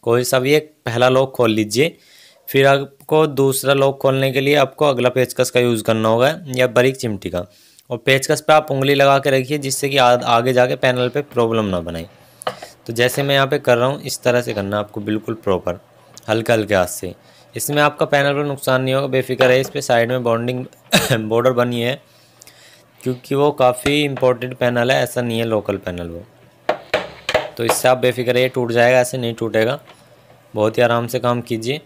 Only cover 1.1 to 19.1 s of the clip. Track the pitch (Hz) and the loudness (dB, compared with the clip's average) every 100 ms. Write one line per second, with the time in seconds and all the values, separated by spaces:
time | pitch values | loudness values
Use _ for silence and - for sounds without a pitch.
1.1 | 131 131 - 117 110 107 107 160 - _ | 4 0 0 0 2 -2 0 -2 -4 _
2.1 | - - _ - 135 135 139 139 _ - | -20 -20 _ -4 2 4 4 0 _ -2
3.1 | 156 156 135 135 131 131 139 139 135 135 | 2 2 2 0 0 0 2 2 2 0
4.1 | 135 135 131 135 147 135 - 151 123 123 | 0 0 0 0 2 0 0 0 2 0
5.1 | 127 123 - 127 123 123 117 107 113 110 | 0 -2 0 0 2 2 0 0 0 2
6.1 | 113 131 160 156 127 127 113 123 131 120 | 2 2 0 -8 -2 0 2 2 0 -6
7.1 | 101 92 87 90 _ _ _ _ 120 139 | -6 -6 -8 -8 _ _ _ _ -6 0
8.1 | 135 135 147 - 156 151 139 135 139 139 | 0 2 -4 4 2 2 -4 0 2 4
9.1 | 139 131 135 127 147 139 135 143 139 123 | 4 2 0 0 -4 -4 -4 -2 2 4
10.1 | 123 123 117 123 123 127 143 131 123 123 | 4 2 2 2 2 2 2 0 0 -2
11.1 | 143 135 123 117 113 107 92 85 85 82 | -2 -4 -2 0 0 0 -4 -6 -10 -12
12.1 | _ _ _ - - - - - 113 123 | _ _ _ -12 -12 -20 -18 -12 0 0
13.1 | 135 139 139 135 147 139 120 127 147 - | 0 0 2 2 0 2 2 2 -2 -8
14.1 | - 123 123 123 104 98 104 104 - 104 | -4 0 0 0 -4 -2 -4 -4 -8 -4
15.1 | 107 - 87 - 92 90 87 _ _ _ | -4 -4 -8 -2 -2 -2 -8 _ _ _
16.1 | - - 110 113 117 104 101 90 - 90 | -20 -4 -4 0 -2 2 0 0 -4 -12
17.1 | 90 _ _ _ 117 - 147 147 147 156 | -14 _ _ _ -12 -4 0 0 0 -2
18.1 | 143 139 143 147 139 - 127 131 131 139 | 0 0 -2 -4 -6 -2 0 0 -2 0